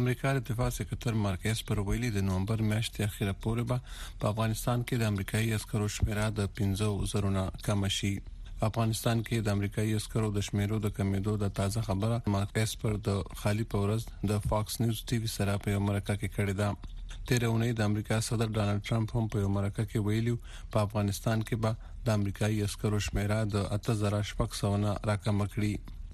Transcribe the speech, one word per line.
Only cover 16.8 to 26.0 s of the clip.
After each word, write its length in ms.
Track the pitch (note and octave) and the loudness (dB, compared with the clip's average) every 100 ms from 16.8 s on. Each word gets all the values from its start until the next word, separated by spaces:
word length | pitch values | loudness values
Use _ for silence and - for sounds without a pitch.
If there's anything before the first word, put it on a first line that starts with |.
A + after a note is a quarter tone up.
| - - - - - | -8 -10 -10 -10 0
تیره 180 | B2 A#2 | 2 4
اونۍ 180 | A2+ A#2 A2+ | 2 2 2
د 100 | G#2 | 2
امریکا 300 | G#2+ G#2 A2+ - | 2 2 0 2
صدر 260 | A2+ A2 A2 | 0 2 2
ډونالډ 280 | G#2 G2+ - | 2 0 0
ټرمپ 240 | A2+ A2 A#2 | 0 2 0
هم 100 | A2 | 0
په 140 | G#2+ G2 | 2 2
یوه 100 | G2 | 2
مرکه 320 | G2 - A2 | 0 -2 -2
کې 180 | A2+ G#2 | 0 2
ویلي 300 | A2 A#2 A#2+ | 2 0 -2
وو، 80 | - - - A2 | -6 -12 -2 0
په 80 | G#2+ | 2
افغانستان 580 | A2 G2+ G2+ A#2 A2 A2 | 2 0 0 0 0 0
کې 80 | A2+ | 0
به 80 | A2 A2+ - - A2+ | 0 -2 -6 -4 0
د 100 | G#2+ | 2
امریکایي 420 | G2 - G#2+ G#2+ G#2 | 0 0 0 2 0
عسکرو 360 | - G#2+ G#2 - | 0 0 0 0
شمیره 340 | G2+ G2+ A2 G#2+ G2+ | 0 2 2 2 0
د 100 | F#2+ G2+ | 0 0
اته 200 | - G#2+ | 0 0
زره 180 | G#2 G#2 G2+ | 2 0 0
شپږ 320 | - A2+ - | -2 -2 0
سوه 240 | G2+ G2+ G#2 | 2 2 2
نه 100 | - G#2+ | 0 0
راکمه 400 | G2+ A2 G2+ G2 - | 0 2 0 0 0
کړي. 160 | G#2 G2 - - | 0 -2 -6 -12